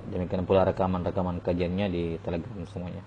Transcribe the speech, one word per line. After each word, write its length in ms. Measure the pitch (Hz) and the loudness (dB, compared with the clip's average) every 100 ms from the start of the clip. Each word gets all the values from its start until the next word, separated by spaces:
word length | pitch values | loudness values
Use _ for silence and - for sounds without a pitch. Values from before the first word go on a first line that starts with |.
Demikian 400 | - 101 87 95 | -6 -4 -2 -2
pula 240 | 90 95 92 | 4 6 6
rekaman-rekaman 720 | 90 92 92 87 92 90 87 | 4 2 2 0 0 -2 -2
kajiannya 480 | - 87 87 90 101 | 0 0 0 0 0
di 160 | 87 85 82 | 0 -2 -2
Telegram 400 | - 87 80 104 82 | -4 -4 -4 -8 -8
semuanya. 320 | 95 87 92 | -8 -8 -10